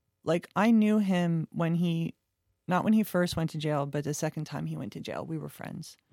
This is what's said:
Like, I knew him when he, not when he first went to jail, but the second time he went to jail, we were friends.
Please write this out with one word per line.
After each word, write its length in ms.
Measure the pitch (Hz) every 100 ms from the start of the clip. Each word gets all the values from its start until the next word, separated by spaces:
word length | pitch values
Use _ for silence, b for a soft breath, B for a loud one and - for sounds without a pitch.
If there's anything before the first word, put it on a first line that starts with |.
| _ _
Like, 240 | 151 170 - 180
I 160 | 220
knew 280 | 220 214 214
him 480 | 196 180 175 165 -
when 240 | - 165 170
he, 400 | 175 165 165 - _ _ _ _ -
not 160 | 180
when 100 | -
he 100 | 214
first 320 | 208 180 175 165
went 140 | 160
to 60 | 156
jail, 260 | 151 147 143
but 180 | 147
the 100 | 143 151
second 300 | 156 151 156
time 200 | 147 160
he 80 | 156
went 160 | -
to 60 | -
jail, 260 | - - -
we 120 | 160
were 120 | -
friends. 480 | - - - 156 - _